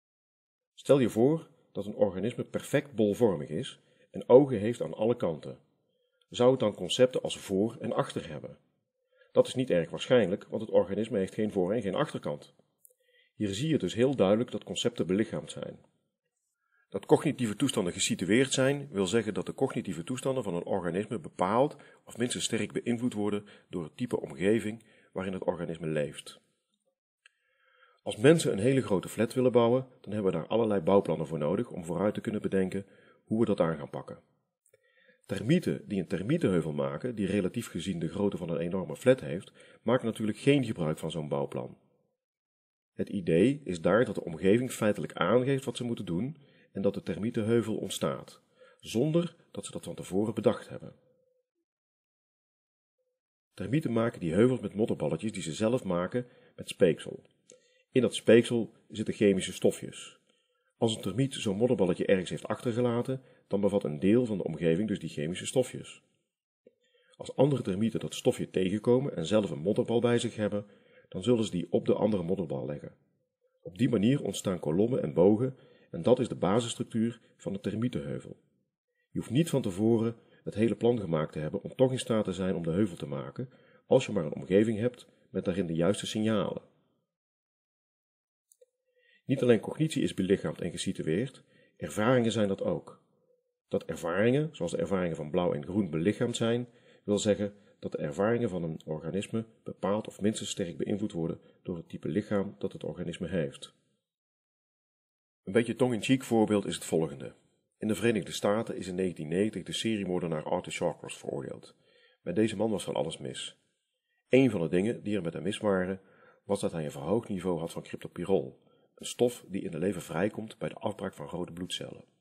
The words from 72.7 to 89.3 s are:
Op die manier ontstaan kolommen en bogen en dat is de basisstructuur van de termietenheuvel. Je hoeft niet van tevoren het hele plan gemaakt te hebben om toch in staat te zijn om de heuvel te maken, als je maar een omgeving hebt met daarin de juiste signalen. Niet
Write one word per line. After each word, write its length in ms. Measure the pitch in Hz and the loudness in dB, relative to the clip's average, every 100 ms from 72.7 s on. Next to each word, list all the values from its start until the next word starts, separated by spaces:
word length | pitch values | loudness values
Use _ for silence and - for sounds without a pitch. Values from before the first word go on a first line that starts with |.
| 73 - - _ _ _ _ _ _ | -8 -10 -20 _ _ _ _ _ _
Op 160 | 82 90 | -14 -2
die 100 | 135 | 0
manier 340 | 131 107 143 | 2 2 2
ontstaan 380 | - 95 104 87 | -2 -4 -4 -4
kolommen 420 | 76 82 117 127 | -2 2 2 2
en 100 | 78 | 0
bogen 440 | 73 92 107 131 - - _ _ | 6 6 6 0 -4 -20 _ _
en 120 | 87 | -4
dat 160 | 82 127 | 2 4
is 100 | 113 | 2
de 60 | |
basisstructuur 840 | - 85 110 117 - 117 117 117 - _ _ | 0 2 2 0 -6 -4 -2 -2 -4 _ _
van 160 | 87 | -8
de 80 | 98 | -6
termietenheuvel. 760 | 104 101 123 85 71 64 50 - _ _ _ _ _ _ _ | -6 -2 -2 -4 -6 -8 -10 -18 _ _ _ _ _ _ _
Je 80 | - | -8
hoeft 120 | - | 0
niet 200 | 117 170 | 2 2
van 120 | 139 | 2
tevoren 540 | 107 90 110 117 113 113 _ _ | -2 2 4 4 2 -4 _ _
het 120 | - | -8
hele 220 | 101 113 104 | 0 2 4
plan 240 | 113 120 | 2 2
gemaakt 320 | 90 80 78 | 0 0 -2
te 60 | 80 | -4
hebben 240 | 76 92 | -6 -6
om 120 | - | -6
toch 180 | - 131 | 2 2
in 60 | 127 | 2
staat 260 | - 110 | 0 0
te 80 | 101 | 0
zijn 220 | 90 92 | -2 -2
om 80 | 85 | -2
de 80 | 82 | 0
heuvel 260 | 87 104 85 | 0 0 -2
te 100 | 71 | -8
maken, 440 | 69 65 - 131 - _ _ - | -8 -8 -10 -12 -12 _ _ 2
als 200 | 135 - | 4 4
je 60 | |
maar 120 | 101 | -2
een 100 | 76 | -2
omgeving 440 | - 67 95 113 104 | -6 2 4 4 2
hebt 280 | 120 - - _ _ | -2 -4 -20 _ _
met 140 | 95 | -6
daarin 220 | 98 90 85 | -2 -2 -2
de 80 | |
juiste 320 | 82 85 101 - | 2 2 2 -2
signalen. 560 | 110 110 107 - - - _ _ _ _ _ _ _ _ _ _ _ _ _ _ _ _ _ _ _ _ _ _ _ _ _ | -2 0 0 -2 -6 -14 _ _ _ _ _ _ _ _ _ _ _ _ _ _ _ _ _ _ _ _ _ _ _ _ _
Niet 180 | - | -4